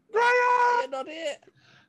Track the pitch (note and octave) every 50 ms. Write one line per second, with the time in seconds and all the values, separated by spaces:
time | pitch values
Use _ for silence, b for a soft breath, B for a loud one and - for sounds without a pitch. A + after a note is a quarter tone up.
0 | b _ - G#4+ A#4+ A#4+ B4 B4 B4 B4 B4 B4 A#4+ A#4+ A#4+ A#4+ C5 C5 - C4
1 | - - D#4 D#4+ E4 D4 C4+ - _ - b b b b b b b